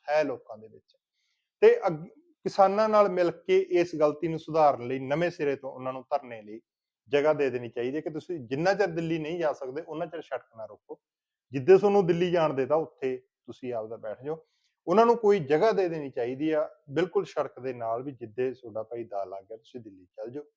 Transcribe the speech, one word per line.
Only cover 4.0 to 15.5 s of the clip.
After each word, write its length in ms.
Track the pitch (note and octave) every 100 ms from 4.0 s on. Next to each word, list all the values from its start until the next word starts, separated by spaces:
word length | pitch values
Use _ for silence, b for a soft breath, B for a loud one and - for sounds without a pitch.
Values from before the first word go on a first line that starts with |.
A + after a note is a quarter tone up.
| D3+ D3 E3
ਨੂੰ 120 | D#3+
ਸੁਧਾਰਨ 480 | - D#3 D3+ B2 A#2+
ਲਈ 120 | C3
ਨਵੇਂ 320 | C3+ D3+ F3
ਸਿਰੇ 240 | E3 D3 C3+
ਤੋਂ 160 | C3
ਉਹਨਾਂ 220 | C3 B2+
ਨੂੰ 80 | C3
ਧਰਨੇ 400 | B2 C#3+ B2+ A2+
ਲਈ 200 | G#2+ A2+ - _ _ _ _
ਜਗ੍ਹਾ 260 | C#3+ D3
ਦੇ 160 | D3 C#3
ਦੇਣੀ 200 | B2 A#2+
ਚਾਹੀਦੀ 260 | A#2+ B2 D3+
ਹੈ 60 |
ਕਿ 80 | E3
"ਤੁਸੀਂ 300 | D#3 - E3+
ਜਿੰਨਾ 340 | A2+ C3+ F3+
ਚਿਰ 140 | G3 F#3+
ਦਿੱਲੀ 320 | E3 E3 E3
ਨਹੀਂ 200 | D3+ F3
ਜਾ 140 | D#3
ਸਕਦੇ, 280 | C3+ C3+ C#3
ਉਹਨਾਂ 260 | E3 D#3 E3+
ਚਿਰ 140 | E3
ਸੜਕ 240 | - B2+ - A2+
ਨਾ 80 | G#2+
ਰੋਕੋ, 340 | G#2 - D#3 _ _ _ _ _
ਜਿੱਦੇ 260 | C3+ C3 F#3+
ਤੁਹਾਨੂੰ 300 | G3+ G3+ F3
ਦਿੱਲੀ 240 | E3+ F3+
ਜਾਣ 220 | E3+ D#3
ਦੇਤਾ, 220 | C3+ C3 D#3
ਉੱਥੇ 420 | D3+ - C3 B2+ - _ -
ਤੁਸੀਂ 280 | A#2 B2+
ਆਪਦਾ 240 | A#2 A2 A2+
ਬੈਠ 260 | A2 G#2
ਜਾਓ।" 220 | C3+ D#3+ _ _ _ _ -
ਉਹਨਾਂ 180 | F#3+ A#3
ਨੂੰ 120 | A#3
ਕੋਈ 220 | G3+ G3+
ਜਗ੍ਹਾ 320 | C3+